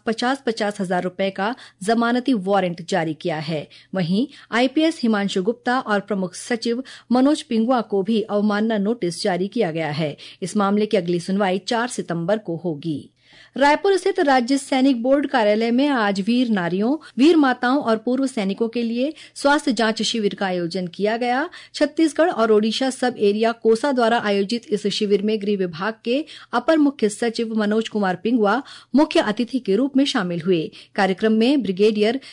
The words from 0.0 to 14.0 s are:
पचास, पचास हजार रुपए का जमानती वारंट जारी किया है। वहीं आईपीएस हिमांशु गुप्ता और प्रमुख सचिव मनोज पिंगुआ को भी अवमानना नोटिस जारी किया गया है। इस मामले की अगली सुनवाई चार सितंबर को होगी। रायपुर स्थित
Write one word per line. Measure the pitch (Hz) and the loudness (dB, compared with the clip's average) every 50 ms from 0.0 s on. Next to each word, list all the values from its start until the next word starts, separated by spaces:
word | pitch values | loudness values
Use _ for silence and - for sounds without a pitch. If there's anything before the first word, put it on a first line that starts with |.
| - | -4
पचास, | 233 220 226 247 247 262 - - | -6 -4 -2 -2 -2 -2 -2 -4
पचास | 233 220 226 220 202 208 - | -4 -4 -2 -2 -4 -4 -4
हजार | 196 175 190 180 180 | -4 -2 -2 -2 -2
रुपए | 180 180 - 196 196 | -2 -4 -4 -4 -4
का | 190 - 190 214 - - - - _ - 185 | -2 -2 -4 -4 -4 -6 -12 -20 _ -6 -2
जमानती | 202 233 226 233 233 240 247 247 277 262 | 0 2 2 2 0 0 0 0 0 0
वारंट | 214 180 190 202 196 185 180 175 170 170 - | 0 0 2 2 2 2 0 -4 -6 -6 -2
जारी | 196 180 160 160 151 | -2 -2 0 -2 -4
किया | - - 175 156 | -6 -4 -4 -4
है। | 156 156 156 170 147 - - - - - _ - | -4 -4 -4 -6 -6 -6 -10 -16 -20 -14 _ -4
वहीं | 190 175 156 185 202 269 302 - - - - | -2 -2 0 0 0 0 -2 -6 -14 -10 -4
आईपीएस | - 226 254 269 262 311 311 330 320 - - | 0 0 0 2 2 2 2 2 0 0 0
हिमांशु | 226 220 202 202 196 - 196 185 | 0 2 2 0 -2 -2 -2 -2
गुप्ता | 214 233 - - 247 240 262 | -2 -2 -2 -2 -2 -2 -2
और | 247 - 208 202 | 0 -2 -2 -2
प्रमुख | 196 - 214 196 185 180 - | -2 -2 -4 -4 -4 -6 -8
सचिव | - - - 247 226 233 233 233 240 269 - - - - - | -10 -8 -6 -6 -4 -2 -4 -4 -4 -6 -12 -16 -10 -4 0
मनोज | 240 254 262 285 311 302 | 2 4 4 4 2 0
पिंगुआ | - - 233 220 226 233 262 240 | -2 -2 -2 0 2 2 0 0
को | 214 - 208 196 190 | 0 -2 -2 -2 0
भी | 202 233 208 | 0 0 0
अवमानना | 208 - 202 208 202 214 202 208 220 226 226 | 0 0 0 0 0 2 0 0 0 0 0
नोटिस | 208 190 208 240 233 180 175 170 - - | 0 0 -2 -2 -2 -4 -6 -4 -4 -2
जारी | 208 180 175 190 | -2 -2 -2 -2
किया | 202 - 240 214 170 | -2 -2 -2 -2 -2
गया | 156 165 160 147 | -2 -4 -4 -4
है। | 151 143 165 147 - - - - - - | -4 -4 -4 -4 -6 -8 -16 -20 -14 -10
इस | 196 170 - | -8 -4 -2
मामले | 208 202 196 202 208 214 | 0 0 2 2 0 0
की | 214 226 | 2 0
अगली | 202 175 175 175 175 | 0 0 0 -2 -2
सुनवाई | 165 - 190 196 208 185 185 | -2 -2 -2 0 0 0 -2
चार | 196 - - 240 226 233 | -2 -4 -4 -4 -2 -2
सितंबर | 247 - - 185 - 175 170 165 170 208 220 | -4 -6 -8 -6 -6 -6 -4 -2 -2 -2 -2
को | - - 165 | -4 -6 -8
होगी। | 156 - 180 156 147 147 165 151 135 - - _ _ _ _ - - - - - | -6 -4 -6 -6 -6 -6 -6 -6 -6 -8 -14 _ _ _ _ -20 -20 -20 -10 -2
रायपुर | 233 277 285 294 294 302 403 392 | 2 2 2 2 2 2 0 0
स्थित | 359 | 2